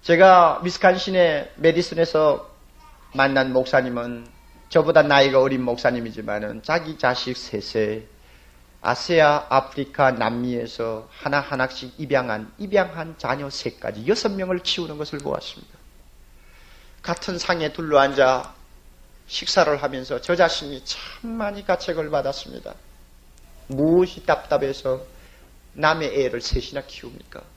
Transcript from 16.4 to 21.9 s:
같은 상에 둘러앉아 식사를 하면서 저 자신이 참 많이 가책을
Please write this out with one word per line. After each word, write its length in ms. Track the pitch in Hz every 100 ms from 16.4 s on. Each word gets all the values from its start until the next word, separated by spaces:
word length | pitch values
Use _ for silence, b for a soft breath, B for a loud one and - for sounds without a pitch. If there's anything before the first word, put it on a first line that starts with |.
| b b b b b b
같은 360 | - 165 - 175
상에 340 | - 175 151
둘러앉아 840 | 151 160 143 139 139 131 131 - - - - - - - - -
식사를 560 | - - - 156 147
하면서 380 | 143 131 127 127
저 160 | - 175
자신이 460 | 170 - 143 135
참 480 | - - - - 233
많이 340 | 226 208 202 202
가책을 420 | 180 -